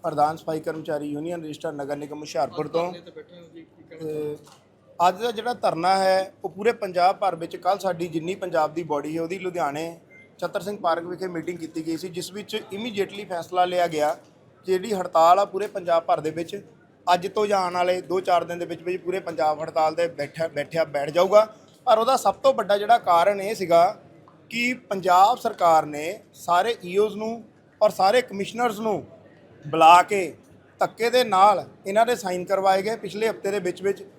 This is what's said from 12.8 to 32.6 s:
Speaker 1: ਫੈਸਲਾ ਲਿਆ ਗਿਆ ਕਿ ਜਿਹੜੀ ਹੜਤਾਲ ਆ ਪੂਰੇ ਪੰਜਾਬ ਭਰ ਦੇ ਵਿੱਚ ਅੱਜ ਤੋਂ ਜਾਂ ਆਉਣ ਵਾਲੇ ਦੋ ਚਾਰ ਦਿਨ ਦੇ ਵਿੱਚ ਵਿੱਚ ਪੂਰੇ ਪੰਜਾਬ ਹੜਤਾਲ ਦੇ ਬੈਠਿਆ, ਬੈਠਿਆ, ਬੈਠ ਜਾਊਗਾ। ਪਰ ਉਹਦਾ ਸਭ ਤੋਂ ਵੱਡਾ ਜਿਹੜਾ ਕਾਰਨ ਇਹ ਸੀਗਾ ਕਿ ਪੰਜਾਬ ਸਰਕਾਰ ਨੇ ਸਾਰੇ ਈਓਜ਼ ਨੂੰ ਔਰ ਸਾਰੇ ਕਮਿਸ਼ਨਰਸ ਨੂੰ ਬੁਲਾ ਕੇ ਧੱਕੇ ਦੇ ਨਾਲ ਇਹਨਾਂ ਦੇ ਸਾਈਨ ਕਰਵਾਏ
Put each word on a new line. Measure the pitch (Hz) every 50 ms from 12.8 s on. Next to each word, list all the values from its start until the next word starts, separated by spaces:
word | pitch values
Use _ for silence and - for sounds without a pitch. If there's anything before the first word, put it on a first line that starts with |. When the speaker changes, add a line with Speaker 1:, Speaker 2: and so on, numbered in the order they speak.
| 226 247 214 202 196 185 196 202 208
Speaker 1:
ਫੈਸਲਾ | - 185 170 160 - 180 180 180
ਲਿਆ | 180 180 180 175
ਗਿਆ | 170 165 151 151 147 -
ਕਿ | - - _ _ _ _ _ _ _ _ - 185
ਜਿਹੜੀ | 185 185 233 208
ਹੜਤਾਲ | 190 180 180 - 165 160 165 180 190
ਆ | 202
ਪੂਰੇ | 196 - 190 202 214
ਪੰਜਾਬ | 208 202 180 170 170 165 165
ਭਰ | - 180 160
ਦੇ | 147 156
ਵਿੱਚ | 156 160 170 165 - 202 196 - - _ _ _ _ _ _
ਅੱਜ | - 180 180 170
ਤੋਂ | 202 - 220 214
ਜਾਂ | 202 202 196
ਆਉਣ | 185 180 175
ਵਾਲੇ | 180 180 180 180 180 180
ਦੋ | 151 170 190
ਚਾਰ | 185 - 180 170 170
ਦਿਨ | 165 175 175
ਦੇ | 175
ਵਿੱਚ | 165 170 160 165
ਵਿੱਚ | 175 180 180 160
ਪੂਰੇ | 170 180 190
ਪੰਜਾਬ | 190 175 165 160 160 151 151 147 160
ਹੜਤਾਲ | 160 - 165 156 156 156
ਦੇ | 160 170 165
ਬੈਠਿਆ, | - 139 147 143 - 156 165 165
ਬੈਠਿਆ, | 147 147 143 135 - 165 160
ਬੈਠ | 151 143 143 143 147
ਜਾਊਗਾ। | 147 170 180 190 202 208 214 214 - - - _ _ _ _
ਪਰ | - 233 220
ਉਹਦਾ | 226 226 269
ਸਭ | 254 - 202 190
ਤੋਂ | - - 269 269
ਵੱਡਾ | - 214 185 202 202
ਜਿਹੜਾ | 202 208 214 202
ਕਾਰਨ | - 190 175 170 170 190 208 196
ਇਹ | 190 196 185
ਸੀਗਾ | 175 190 165 170 170 170 190 214 - - - - - - - _ _ _ _
ਕਿ | - 233 240 247 254 247 - _
ਪੰਜਾਬ | 208 196 170 185 175 180 190 208 247 240
ਸਰਕਾਰ | - 233 208 - 185 170 165 160 151
ਨੇ | 151 147 147 151 165 196 214 - _ _
ਸਾਰੇ | - - - 170 175 190 226 240 - -
ਈਓਜ਼ | 175 175 196 208 214 190
ਨੂੰ | 202 214 220 233 233 - - _ _ _ _ _ _
ਔਰ | 214 214
ਸਾਰੇ | - - 185 190 214 254 247
ਕਮਿਸ਼ਨਰਸ | - 202 196 202 - - 226 240 240 214 196
ਨੂੰ | 226 220 208 160 120 - - - - - - - _ - - - -
ਬੁਲਾ | 151 143 160 165 160 175 180 180
ਕੇ | - 214 196 185 156 120 - _ _ - - _ _ _ _
ਧੱਕੇ | 196 - - - 220 233
ਦੇ | 226 254 254
ਨਾਲ | 226 196 185 190 208 202 175 143 127 - - _
ਇਹਨਾਂ | 196 196 208 233
ਦੇ | 226 247
ਸਾਈਨ | 202 - 190 180 180 180
ਕਰਵਾਏ | 175 196 190